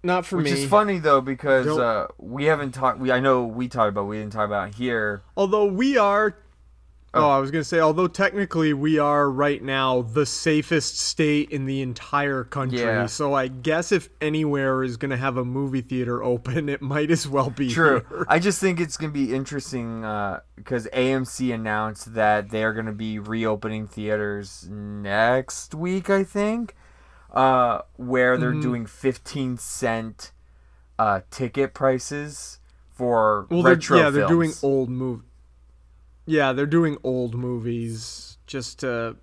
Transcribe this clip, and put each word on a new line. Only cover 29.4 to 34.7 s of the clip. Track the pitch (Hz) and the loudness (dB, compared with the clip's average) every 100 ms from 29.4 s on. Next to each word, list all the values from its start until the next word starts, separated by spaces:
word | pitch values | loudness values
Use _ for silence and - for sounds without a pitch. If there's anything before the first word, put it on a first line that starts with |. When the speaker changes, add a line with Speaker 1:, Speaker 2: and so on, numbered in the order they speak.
| 131 123 | -4 -4
Speaker 2:
cent, | - - 123 113 113 104 - - - - - - _ - | -8 -4 -2 -2 -6 -12 -20 -20 -20 -20 -20 -20 _ -2
uh, | 110 95 - | 0 0 -4
ticket | - 127 139 135 | -6 -6 -2 -2
prices | - 135 131 - 147 147 143 - - - _ - | 2 0 0 -4 -8 -8 -12 -16 -18 -20 _ -20
for | - 123 117 107 104 90 | -6 0 4 4 2 0
Speaker 1:
Well, | 170 | 4
they're, | 175 | 6
Speaker 2:
retro | 175 - 135 | 4 6 6
Speaker 1:
yeah, | 151 | 6
they're | 143 - | 4 4
doing | 170 165 | 4 2
Speaker 2:
films. | - | 0
Speaker 1:
old | 139 | 0